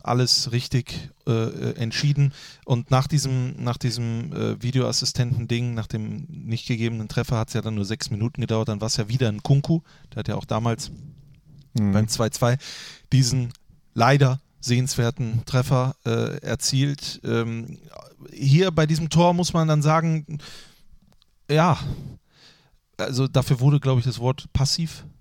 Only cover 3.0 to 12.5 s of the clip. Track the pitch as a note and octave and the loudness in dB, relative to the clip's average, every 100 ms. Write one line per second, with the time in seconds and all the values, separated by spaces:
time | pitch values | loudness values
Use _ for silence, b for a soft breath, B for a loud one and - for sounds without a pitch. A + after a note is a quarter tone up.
3 | - D3 C3+ B2+ B2+ - A#2+ A#2 B2 A2+ | 2 0 0 0 -2 -4 -4 -2 -2 -2
4 | A#2 A#2 A#2 G#2 A2 G#2 A#2+ C3 A#2 - | -2 -4 -4 -4 -2 -2 0 0 2 0
5 | - - A#2+ C3 A2+ A#2 A#2+ A2+ G#2+ A2+ | -2 -2 -2 -2 -2 -2 -2 -4 -4 -6
6 | G#2+ G#2+ - - A2+ A#2 - A#2 A#2 A2+ | -6 -8 -10 -12 -6 -6 -2 -2 -2 -2
7 | G#2+ - A#2 A2+ A2+ A2+ G#2+ G#2+ G2 A2 | -4 -4 -2 -2 -2 -4 -4 -2 -2 -4
8 | - G2+ A#2 - A2+ A2 A2 G#2 A2 - | -4 -2 -2 -2 -2 0 0 -2 -2 -2
9 | G#2 B2 A#2 G#2 - C#3 D#3 E3 b b | -2 0 0 0 2 2 4 0 b b
10 | b A2+ G#2+ G2+ - A2 A#2 A2+ - - | b -8 -6 -6 -4 -2 -2 -2 -6 -14
11 | - - - - - - - A#2 G#2 G2+ | -18 -20 -20 -20 -20 -20 -6 0 2 2
12 | A2 - A2 - A#2+ | 2 0 -2 2 2